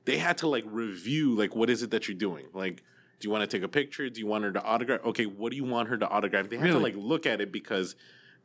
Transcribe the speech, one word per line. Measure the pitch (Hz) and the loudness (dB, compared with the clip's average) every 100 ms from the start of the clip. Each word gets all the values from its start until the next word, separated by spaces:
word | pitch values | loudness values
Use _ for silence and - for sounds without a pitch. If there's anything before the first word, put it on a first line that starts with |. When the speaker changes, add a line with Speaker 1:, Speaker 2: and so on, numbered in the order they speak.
| - | -2
Speaker 1:
they | 135 | 0
had | 170 170 | 0 2
to, | 165 | 0
like, | 127 110 | 0 -2
review, | 110 113 92 101 151 143 | -4 -4 -6 -2 2 4
like, | 110 101 113 | 4 2 2
"What | 113 | 2
is | 117 | 2
it | 113 | 2
that | 113 - | -2 -2
you're | 92 | -2
doing? | 101 78 67 | -2 -2 -10
Like, | 95 95 87 _ - _ _ | -6 -6 -6 _ -20 _ _
do | 104 | -2
you | |
wanna | 107 101 | 0 0
take | 104 | -2
a | 95 | 0
picture? | 147 143 - 135 | 0 0 -4 -6
Do | 113 | -4
you | 107 | -2
want | 107 | 0
her | 104 | 0
to | 95 | -2
autograph? | 110 113 120 127 | 0 0 2 0
Okay, | 117 110 107 | 0 0 -2
what | 98 117 | -2 -6
do | 139 | -4
you | 127 | -2
want | 120 113 | 0 0
her | 117 | 0
to | 104 | 2
autograph?" | 104 101 101 98 | 2 2 2 0
They | 117 | 0
had | 170 | 2
to, | |
Speaker 2:
Really? | 151 | 4
Speaker 1:
like, | - 95 | 2 -2
look | 113 160 151 | -2 0 2
at | 107 | 0
it | 101 | -2
because | 107 - 101 90 - - - - - | -4 -2 -2 -2 -6 -20 -20 -20 -6